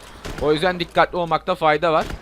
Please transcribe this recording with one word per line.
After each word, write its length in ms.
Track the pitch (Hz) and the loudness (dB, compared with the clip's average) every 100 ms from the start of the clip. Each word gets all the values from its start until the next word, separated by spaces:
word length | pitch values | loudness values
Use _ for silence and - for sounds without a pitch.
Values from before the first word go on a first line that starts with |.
| - - - - | -20 -16 -12 -2
O 120 | - | 0
yüzden 260 | 151 180 180 | 2 0 -2
dikkatli 380 | 170 175 160 175 | -2 0 2 0
olmakta 380 | 170 156 - 180 | -2 -2 -2 0
fayda 380 | 156 151 170 | 2 2 2
var. 120 | 156 - - | 0 -2 -10